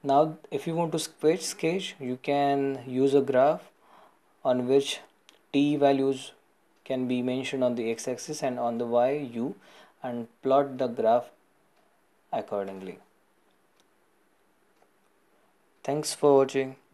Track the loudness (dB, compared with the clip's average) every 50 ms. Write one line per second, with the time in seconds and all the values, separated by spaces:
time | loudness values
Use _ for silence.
0 | 0 4 4 4 4 4 0 -10 -14 -8 -8 -6 -6 -4 -4 -2 -2 -2 -2 -4
1 | -6 -8 -12 _ 2 2 2 2 -2 -10 -8 -4 -2 -2 -2 -2 -6 -8 -12 _
2 | -8 -8 -8 -6 -4 -2 0 0 2 0 0 0 0 -2 -4 -6 -8 -6 -2 2
3 | 2 4 4 4 2 4 4 4 4 4 2 0 -6 -18 _ _ _ _ -20 -20
4 | -20 _ _ _ _ _ _ _ _ -2 0 0 2 4 4 4 4 2 -6 -10
5 | -10 _ _ _ _ -20 _ _ _ _ 0 2 2 2 2 4 4 4 4 4
6 | 2 0 -2 -4 -8 -16 -20 _ _ _ _ _ _ _ _ _ _ -6 -4 -4
7 | -2 -2 -2 -2 -2 -2 -4 -4 -6 -6 -4 0 0 0 0 0 -2 -4 -4 -4
8 | -6 -8 -8 -8 -8 -12 -10 -6 -4 -6 -4 -4 -4 -4 -4 -4 -4 0 2 2
9 | 2 2 0 -2 -6 -8 -6 -6 -6 -6 -6 -10 _ -20 -20 -20 -20 _ _ _
10 | -10 -8 -8 -8 -10 -12 _ _ 0 2 2 4 2 0 -2 -4 -4 -4 -2 0
11 | 2 4 4 4 2 -4 _ _ _ _ _ _ _ _ _ _ _ _ _ _
12 | _ _ _ _ _ _ -8 -8 -6 -6 -6 -6 -6 -6 -10 -12 -12 -14 -14 -16
13 | _ _ _ _ _ _ _ _ _ _ _ _ _ _ _ _ _ _ _ _
14 | _ _ _ _ _ _ _ _ _ _ _ _ _ _ _ _ _ _ _ _
15 | _ _ _ _ _ _ _ _ _ _ _ _ _ _ _ _ _ -4 -4 -4
16 | -4 -6 -6 2 6 6 8 8 6 4 0 -4 -4 -4 -8 -16 _ _